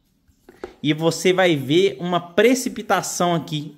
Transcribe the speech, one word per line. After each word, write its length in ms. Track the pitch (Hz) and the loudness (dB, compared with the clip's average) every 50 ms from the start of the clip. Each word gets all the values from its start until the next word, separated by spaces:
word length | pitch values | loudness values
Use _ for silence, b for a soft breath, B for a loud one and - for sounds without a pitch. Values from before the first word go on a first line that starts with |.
| _ _ _ _ _ _ _ _ _ B B B B B B B - | _ _ _ _ _ _ _ _ _ B B B B B B B -2
e 100 | 147 156 | -2 -2
você 400 | 156 160 165 156 - - 185 185 | 0 0 -2 0 0 2 2 2
vai 240 | 180 190 180 165 | 4 4 2 2
ver 400 | 143 131 120 147 175 196 196 - - | 0 0 0 2 2 2 2 0 -4
uma 220 | 175 180 180 170 | -4 -4 -4 -4
precipitação 1120 | 170 - - - 214 233 262 262 - - - - 208 - 202 185 160 - - - 180 175 175 | -4 -2 0 2 4 4 4 2 0 -4 -8 -8 -4 -2 -2 -2 -2 -4 -4 -2 0 0 0
aqui, 400 | 165 - - 156 151 143 160 - | 0 -2 -4 -6 -6 -6 -8 -10